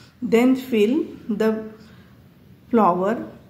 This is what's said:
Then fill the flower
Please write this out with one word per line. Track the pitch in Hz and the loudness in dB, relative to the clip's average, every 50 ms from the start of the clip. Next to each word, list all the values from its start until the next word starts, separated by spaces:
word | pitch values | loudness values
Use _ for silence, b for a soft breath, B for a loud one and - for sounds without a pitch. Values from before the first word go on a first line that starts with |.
| B B B _ | B B B _
Then | 247 202 226 220 240 262 262 | -4 0 2 4 4 4 2
fill | 254 - - 233 220 208 220 262 330 - - - - - - | 0 -2 -2 0 2 2 2 2 -2 -4 -6 -10 -12 -10 -8
the | 208 190 214 220 214 220 220 - - B B B B B B B B B - - _ _ - - - - - - | -4 -2 0 0 -2 -2 -6 -12 -16 B B B B B B B B B -20 -20 _ _ -20 -20 -20 -20 -8 -2
flower | - 226 208 180 180 180 185 202 233 285 - - - - - | 0 2 2 2 2 0 -2 -2 -4 -4 -8 -12 -16 -20 -20